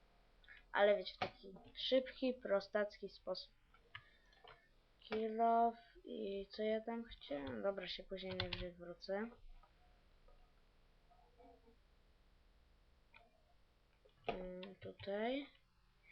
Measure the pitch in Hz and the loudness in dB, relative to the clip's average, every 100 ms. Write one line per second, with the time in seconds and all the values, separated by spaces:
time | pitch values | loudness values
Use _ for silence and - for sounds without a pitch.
0 | - - - - - - - - 208 196 | -20 -20 -20 -20 -20 -20 -2 6 8 8
1 | 185 - - - 196 185 - - - 262 | 2 -4 -6 -6 -16 -16 -16 -6 4 4
2 | 254 - 262 247 208 196 - 208 208 - | 4 -2 0 0 2 0 2 0 0 -2
3 | 196 - - 185 - - _ - - - | -12 -10 -6 -6 -6 -18 _ -20 -18 -18
4 | - - - - - - _ _ _ _ | -18 -20 -20 -20 -20 -20 _ _ _ _
5 | - 220 220 220 233 233 233 226 - 349 | -2 0 2 4 6 8 6 4 -12 -18
6 | - 240 208 196 196 - 214 220 220 233 | -8 -4 -2 -2 -6 -2 0 2 0 -6
7 | 226 - - 285 269 233 196 196 180 - | -6 -14 -8 -6 -4 -2 -2 -2 -4 -8
8 | 185 190 190 185 185 180 180 175 175 175 | -8 -8 -6 -4 -4 -4 -8 -10 -14 -14
9 | - 196 233 233 - - - - - - | -2 -2 -2 -8 -18 -18 -20 -20 -20 -20
10 | - - - - - - - - - - | -20 -20 -20 -20 -20 -20 -20 -20 -20 -20
11 | - - 240 - 247 240 233 226 - - | -20 -20 -20 -20 -20 -20 -20 -20 -20 -20
12 | - - - - - - - - - - | -20 -20 -20 -20 -20 -20 -20 -20 -20 -20
13 | - - - _ _ - - _ _ _ | -20 -20 -20 _ _ -20 -20 _ _ _
14 | - - - 190 185 180 196 185 190 185 | -20 -10 -4 -4 -4 -8 -10 -12 -16 -12
15 | - 202 226 269 277 - _ _ _ _ | -6 -2 0 0 -4 -14 _ _ _ _
16 | - | -20